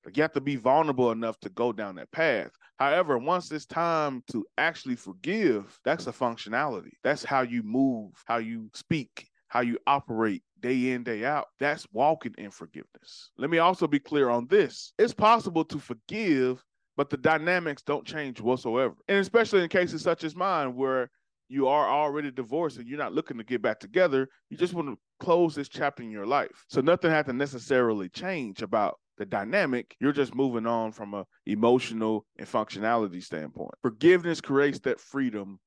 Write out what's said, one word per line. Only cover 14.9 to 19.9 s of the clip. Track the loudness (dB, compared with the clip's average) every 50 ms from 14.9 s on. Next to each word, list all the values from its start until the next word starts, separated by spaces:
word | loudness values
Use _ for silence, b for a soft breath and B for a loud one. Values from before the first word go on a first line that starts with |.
| _
It's | 2 2 2 2
possible | 4 6 6 6 6 2 0 -2 -2 -2
to | -2 -6 -10
forgive, | -8 -10 -12 -12 _ -10 -6 -2 2 2 4 4 4 0 0 -4 _ _ _ _ _ _ _
but | -4 -2 -2
the | -4
dynamics | 0 2 2 2 2 2 0 0 0 0 -4 -8 -6
don't | _ -4 -4 -4 -4
change | -8 -8 -8 -8 -8 -8 -4
whatsoever. | 0 0 0 0 -2 -2 0 0 0 0 -2 _ _
And | 0 2 2
especially | 2 4 4 4 4 6 4 2 2
in | 4
cases | 2 0 0 0